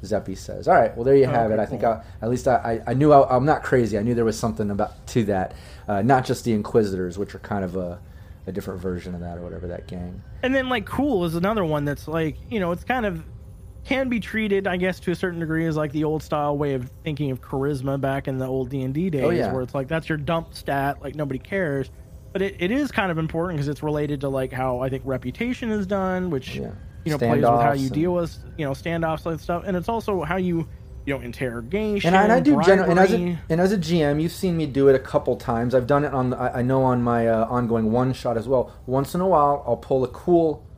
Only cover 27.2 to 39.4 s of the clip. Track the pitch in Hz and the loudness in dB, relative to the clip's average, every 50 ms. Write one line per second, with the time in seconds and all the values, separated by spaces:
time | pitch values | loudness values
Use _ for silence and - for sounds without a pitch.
27.2 | 120 113 120 - - 117 120 120 117 117 117 139 135 135 127 147 160 180 175 175 | 2 2 4 4 6 6 6 6 4 4 2 2 0 0 0 0 0 2 0 0
28.2 | 170 156 - - - - - - 156 135 139 135 - 175 170 165 165 160 160 151 | -2 -4 -6 -12 -16 -14 -8 -6 -4 -4 -4 -6 -4 -4 -2 -2 0 -2 -2 -4
29.2 | - 175 165 156 - - 175 170 - 196 190 180 170 - 233 226 220 - 202 180 | -4 -6 -6 -6 -4 -4 -4 -4 -2 -2 -2 -2 -2 -2 -4 -2 -2 -2 -2 -2
30.2 | 156 147 175 190 185 180 170 165 156 - - - - - - - - - 139 131 | 0 0 0 0 0 0 0 0 -2 -4 -10 -16 -16 -16 -16 -10 -4 -4 -4 -4
31.2 | 120 123 117 - 139 127 113 120 113 120 165 208 220 214 208 202 156 165 180 190 | -4 -8 -6 -4 -4 -4 -4 -6 -8 -4 -4 -2 0 0 0 0 2 4 6 6
32.2 | 208 208 - - - 294 294 220 - 180 196 190 185 180 170 180 190 190 190 180 | 6 6 6 6 6 6 4 6 8 6 6 6 6 4 6 6 6 6 6 2
33.2 | 175 175 175 156 - - 160 170 180 190 208 208 160 156 175 175 151 143 147 151 | 2 0 -4 -4 -2 -2 2 2 4 4 2 2 0 2 2 4 4 4 2 2
34.2 | 156 170 - - - 185 170 165 156 143 120 139 139 139 135 131 - - - 143 | 0 -2 -2 -2 -2 0 0 0 -2 0 2 6 8 8 8 6 4 2 0 0
35.2 | - - 127 - - - 120 113 120 123 117 131 120 113 143 143 147 147 127 135 | 2 2 -2 -2 0 -2 0 0 0 2 2 2 4 4 2 2 2 2 0 0
36.2 | 127 127 123 - 127 123 117 131 123 127 131 135 131 127 123 123 120 120 120 117 | 0 0 0 -2 -2 -2 0 0 0 2 4 4 4 4 4 2 2 2 2 2
37.2 | 117 113 113 110 113 113 127 123 123 113 117 117 110 110 110 123 127 131 127 - | 4 4 4 2 2 0 0 -2 0 2 0 2 2 2 2 2 2 2 0 -2
38.2 | - 123 117 113 107 117 135 127 113 - - - - - 123 135 139 - - 175 | -2 -2 -2 -2 0 0 0 0 0 -2 -6 -16 -8 -2 -2 -2 -2 -2 -2 -2
39.2 | 185 190 180 151 | 0 4 4 4